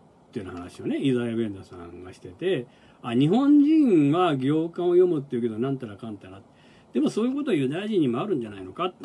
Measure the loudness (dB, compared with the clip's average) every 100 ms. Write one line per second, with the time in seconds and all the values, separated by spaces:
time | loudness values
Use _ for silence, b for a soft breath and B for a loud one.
0 | _ _ _ -12 -10 -12 -14 -10 -6 -2
1 | 0 0 -2 -4 -4 -8 -16 -18 -18 -18
2 | -18 -18 -18 -6 -4 -4 -6 b b b
3 | -2 2 4 4 6 6 6 6 6 4
4 | 4 4 2 0 0 0 -2 -2 2 6
5 | 4 2 -4 -4 -4 -2 -4 -4 -8 -12
6 | -14 -14 -16 -20 -20 b b b b -2
7 | 0 0 -2 -2 -2 0 0 -2 -2 0
8 | 0 0 -2 -4 -6 -12 -12 -6 -6 -6